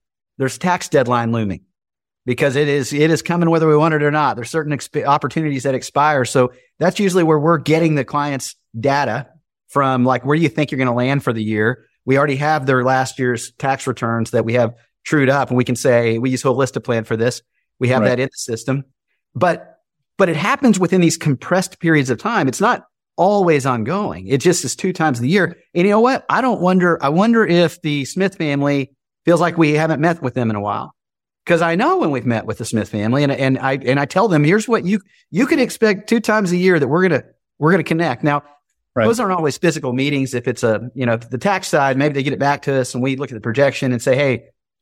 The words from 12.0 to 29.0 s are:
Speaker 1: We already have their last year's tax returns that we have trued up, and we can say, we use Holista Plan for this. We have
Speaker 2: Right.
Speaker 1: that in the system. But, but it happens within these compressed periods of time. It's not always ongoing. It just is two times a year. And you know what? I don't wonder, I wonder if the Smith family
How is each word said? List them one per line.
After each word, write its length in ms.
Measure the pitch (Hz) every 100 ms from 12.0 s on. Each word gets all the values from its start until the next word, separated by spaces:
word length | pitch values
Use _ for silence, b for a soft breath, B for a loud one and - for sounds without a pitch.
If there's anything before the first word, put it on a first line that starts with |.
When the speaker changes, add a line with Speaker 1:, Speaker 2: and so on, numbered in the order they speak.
| 123
Speaker 1:
We 120 | 135
already 200 | 147 135
have 280 | 151 156 135
their 200 | 131 123
last 340 | 131 127 -
year's 320 | 127 117 - -
tax 300 | 139 135 135
returns 440 | 120 117 117 110
that 140 | 120 113
we 80 |
have 200 | 120 117 b b _ -
trued 240 | 151 131
up, 200 | 143 123
and 80 | 127
we 80 | 123
can 100 | 117
say, 420 | 135 120 117 113
we 120 | 131
use 140 | 127
Holista 380 | 135 127 131 123
Plan 220 | - 117
for 140 | 107 110
this. 240 | 120 - - _ _ -
We 120 | 123
have 140 | 127
Speaker 2:
Right. 60 | 113
Speaker 1:
that 100 | 123
in 80 | 135
the 60 | -
system. 480 | - 110 - 139 - _ _ _ _ -
But, 380 | 180 - - _ _ _ _ -
but 120 | 185
it 60 | 151
happens 440 | 202 277 254 185
within 200 | 185 185
these 160 | 170 -
compressed 640 | 151 131 - 180 185 -
periods 300 | 170 151 127
of 80 | 117
time. 300 | 220 226 135
It's 120 | 120
not 260 | 214 - - _ _ -
always 500 | 185 202 175 147 135
ongoing. 580 | 120 110 190 180 85 95
It 140 | 135
just 240 | 175 175 -
is 100 | -
two 180 | 190
times 280 | 175 156 120
a 60 | 123
year. 280 | 202 170 - _ 175
And 100 | 196
you 60 |
know 80 | 208
what? 260 | 240 269 -
I 140 | 175
don't 180 | 254 214
wonder, 380 | 180 185 175 165
I 60 | 139
wonder 360 | 165 220 233 208
if 340 | 175 165 -
the 220 | 156 147 127
Smith 300 | 185 190 -
family 600 | 156 143 143 143 131 _